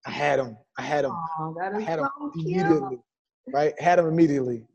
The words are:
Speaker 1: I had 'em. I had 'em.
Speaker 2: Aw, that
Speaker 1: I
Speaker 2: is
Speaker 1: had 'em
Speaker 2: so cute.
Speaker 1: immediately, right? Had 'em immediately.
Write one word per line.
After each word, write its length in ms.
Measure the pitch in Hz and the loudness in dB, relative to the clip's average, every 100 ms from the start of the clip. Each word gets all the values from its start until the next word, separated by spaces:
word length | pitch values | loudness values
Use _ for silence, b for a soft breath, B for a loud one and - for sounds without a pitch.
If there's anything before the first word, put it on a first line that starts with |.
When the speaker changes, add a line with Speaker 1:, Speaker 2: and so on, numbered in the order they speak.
| 127 | -10
Speaker 1:
I 60 | |
had 280 | 127 147 135 | -4 0 0
'em. 180 | 123 110 _ - | -2 -8 _ -10
I 60 | |
had 200 | 127 147 | -4 -2
'em. 80 | 139 | -2
Speaker 2:
Aw, 420 | 123 160 160 160 165 | -4 -8 -6 -8 -6
that 140 | 190 208 | -6 -6
Speaker 1:
I 40 | |
Speaker 2:
is 60 | 165 | -4
Speaker 1:
had 140 | 160 | -2
'em 80 | 277 - | -4 -6
Speaker 2:
so 120 | 294 | -10
cute. 140 | 170 160 | -8 -4
Speaker 1:
immediately, 540 | 175 - 156 - 127 _ _ _ _ - | 0 4 2 0 -10 _ _ _ _ -4
right? 240 | 139 151 - | 0 0 2
Had 180 | 170 180 | 4 4
'em 80 | 160 | 4
immediately. 580 | 165 160 139 123 113 113 | 6 4 4 -2 -6 -10